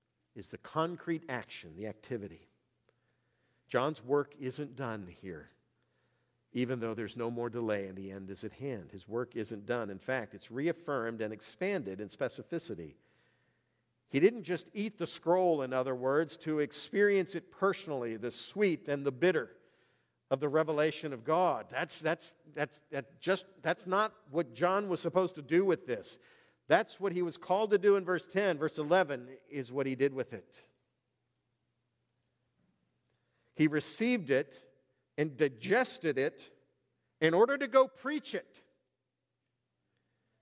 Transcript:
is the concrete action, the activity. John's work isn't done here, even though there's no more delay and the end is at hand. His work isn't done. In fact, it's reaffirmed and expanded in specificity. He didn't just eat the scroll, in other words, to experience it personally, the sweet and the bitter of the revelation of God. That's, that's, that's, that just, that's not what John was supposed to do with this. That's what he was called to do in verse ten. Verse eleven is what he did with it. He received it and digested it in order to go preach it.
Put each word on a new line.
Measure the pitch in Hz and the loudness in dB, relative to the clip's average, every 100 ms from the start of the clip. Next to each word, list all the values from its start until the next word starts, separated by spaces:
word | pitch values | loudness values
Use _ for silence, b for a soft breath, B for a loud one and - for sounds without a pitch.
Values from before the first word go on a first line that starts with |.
| _ _ _ 110 | _ _ _ -18
is | - | -14
the | 110 | -16
concrete | - 156 170 170 - 160 156 | -6 -2 -2 -4 -6 -6 -4
action, | 123 98 - 85 80 | -8 -8 -16 -16 -10
the | 107 | -10
activity. | - - 117 98 85 _ _ _ _ _ _ _ _ _ _ _ _ _ | -10 -10 -8 -8 -16 _ _ _ _ _ _ _ _ _ _ _ _ _
John's | 120 143 151 | -2 0 -4
work | 120 143 139 - | -2 -2 -2 -8
isn't | 127 135 143 123 | -10 -8 -10 -8
done | 123 110 90 85 | -8 -8 -10 -14
here, | 95 78 - _ _ _ _ _ _ _ _ _ _ | -14 -14 -16 _ _ _ _ _ _ _ _ _ _
even | 123 123 127 | -4 -2 -2
though | 113 | -4
there's | 110 104 120 | -4 -6 -4
no | 117 | -4
more | 117 120 | -4 -4
delay | 117 110 104 95 | -4 -2 -2 -2
and | 95 | -10
the | 95 | -10
end | 98 95 | -10 -12
is | 95 | -10
at | 107 | -12
hand. | - 139 113 73 | -8 -8 -8 -10
His | 95 98 | -16 -6
work | 117 123 117 | -6 -4 -6
isn't | 104 107 104 | -8 -8 -4
done. | 120 104 | -4 -4
In | 95 | -8
fact, | - 131 107 101 | -4 -4 -4 -14
it's | - | -10
reaffirmed | 120 160 165 - 135 117 113 | -4 -2 -4 -4 -2 -2 -4
and | 107 | -6
expanded | 110 - - 190 190 95 95 | -6 -12 -6 -4 -4 -4 -8
in | 104 | -10
specificity. | - 127 - - 170 - 87 78 - _ _ _ _ _ _ _ _ _ _ _ | -4 -4 -4 -8 -8 -6 -10 -10 -16 _ _ _ _ _ _ _ _ _ _ _
He | 139 | 4
didn't | 190 240 | 4 4
just | 156 175 - 208 | -4 -6 -6 -6
eat | 214 - | -6 -4
the | 170 | -8
scroll, | - 165 185 180 151 | -4 2 4 4 2
in | 127 | 0
other | 131 131 127 | -2 0 -2
words, | 131 143 160 - | 2 2 0 -6
to | 160 151 | -4 -2
experience | 147 - - 196 208 196 180 | -2 -4 -2 2 4 4 0
it | 165 - | -6 -10
personally, | - 196 185 160 139 120 110 | -2 0 0 -6 -6 -4 -6
the | 120 | -6
sweet | - - 196 202 156 - | -8 -8 0 2 2 -2
and | 143 | -2
the | 139 | -2
bitter | 123 175 160 117 - b b b b b b _ | 4 4 4 -2 -12 b b b b b b _
of | 131 | 0
the | 143 | 2
revelation | 156 156 151 156 - 156 | 2 4 2 2 0 -8
of | 127 | -6
God. | 113 165 180 123 101 | 0 2 4 2 -4
That's, | 123 160 - | -4 -4 -2
that's, | 156 165 - _ 156 | -2 -2 -6 _ -12
that's, | 147 147 - _ | -6 -6 -6 _
that | 139 131 - | -8 -8 -6
just, | 180 190 - - | 0 0 -2 -4
that's | 160 175 180 | -2 -2 0
not | 190 214 - - | 0 0 -4 -4
what | 151 139 | -2 -2
John | 117 175 190 202 | 0 2 2 0
was | 165 | -2
supposed | 170 185 185 160 | 2 2 2 -4
to | |
do | 135 170 196 | 2 4 4
with | 165 127 | 2 0
this. | 110 - - b b b b - | -6 -6 -16 b b b b 4
That's | 170 220 - | 4 4 -4
what | 190 | -2
he | 175 | 0
was | 175 - | -2 -4
called | - 190 214 | 0 2 4
to | 202 | 4
do | 202 202 | 6 4
in | |
verse | 175 170 - | 2 -2 0
ten. | 190 202 151 | 0 2 2
Verse | 156 - | -2 -2
eleven | 147 185 156 135 123 131 _ | 4 4 4 -2 -8 -18 _
is | 143 120 | -8 -4
what | 135 135 | -2 -2
he | 127 | 2
did | 139 | 2
with | 131 117 | 2 -6
it. | 107 - - - _ _ _ _ _ _ _ _ _ _ _ _ _ _ _ _ _ _ _ _ _ _ _ _ _ _ _ _ - | -8 -14 -20 -20 _ _ _ _ _ _ _ _ _ _ _ _ _ _ _ _ _ _ _ _ _ _ _ _ _ _ _ _ 2
He | 156 | 2
received | 151 - - 233 247 139 | 2 -2 -2 0 2 2
it | 135 165 - - _ _ _ _ - | 2 2 -10 -20 _ _ _ _ -4
and | 156 123 | -4 2
digested | 147 117 185 240 247 - 160 131 | 0 0 2 2 2 -2 -2 0
it | 147 - - _ _ _ _ _ _ _ | 0 -4 -16 _ _ _ _ _ _ _
in | 160 | 4
order | 175 233 277 | 8 6 4
to | 269 | 6
go | 262 262 | 6 6
preach | - 269 302 - 196 | 2 -4 -4 -4 -8
it. | - - _ _ _ _ _ _ _ _ _ _ _ _ _ _ _ _ _ _ | -8 -20 _ _ _ _ _ _ _ _ _ _ _ _ _ _ _ _ _ _